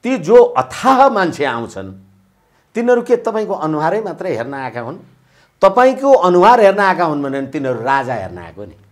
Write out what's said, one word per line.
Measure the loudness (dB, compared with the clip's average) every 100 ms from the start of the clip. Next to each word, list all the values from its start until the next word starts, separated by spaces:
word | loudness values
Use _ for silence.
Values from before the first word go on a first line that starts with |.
ती | -4 -6
जो | 4 6
अथाह | 6 2 -4 -2 0 4 4
मान्छे | 2 -4 -2
आउँछन्, | -4 -4 -8 -12 -14 -18 _ _ _ _ _ _ _
तिनीहरू | -6 0 0
के | 0 -2
तपाईँको | -2 -6 -6
अनुहारै | -6 -4 -2 -2 -2
मात्रै | -6 -10 -8 -6
हेर्न | -8
आएका | -10 -10 -10
हुन्? | -12 -14 -20 _ _ _ _ _
तपाईँको | 2 4 2 2 2
अनुहार | 4 4 4 6 6
हेर्न | 4 4
आएका | 0 0
हुन् | -2 -2
भने | -6 -6 -8
तिनीहरू | -6 -6 -6
राजा | -2 -2 -2
हेर्न | -8 -10 -14
आएको | -18 -18
नि। | -20 -20 _